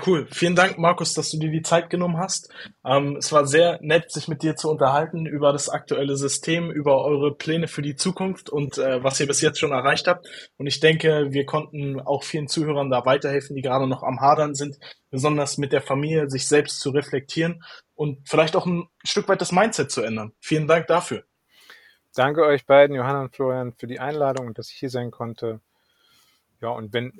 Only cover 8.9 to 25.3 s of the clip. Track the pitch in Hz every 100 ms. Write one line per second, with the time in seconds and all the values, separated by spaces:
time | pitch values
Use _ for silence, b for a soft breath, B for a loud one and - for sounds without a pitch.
8.9 | 127 135 135 143 139 151 147 156 131 135
9.9 | 156 - 175 B B B - 143 - 156
10.9 | 160 160 151 143 139 139 151 156 151 139
11.9 | 135 - 139 - 160 143 - 151 143 139
12.9 | 123 127 139 139 139 135 139 131 131 131
13.9 | 127 123 123 139 156 151 139 143 - B
14.9 | B _ 131 147 147 139 - 143 143 -
15.9 | 135 147 160 143 131 - 147 143 - 139
16.9 | 139 143 135 - 160 165 165 B B _
17.9 | - 151 131 - 156 160 180 180 170 170
18.9 | _ - 208 208 190 170 180 226 - 135
19.9 | - 110 110 107 - - 156 151 165 160
20.9 | 170 - 104 - _ _ b b b b
21.9 | b _ - 135 147 151 143 - 139 143
22.9 | 135 123 139 131 - 131 127 123 - 120
23.9 | 120 131 151 139 131 123 110 - - 135
24.9 | 123 120 - 117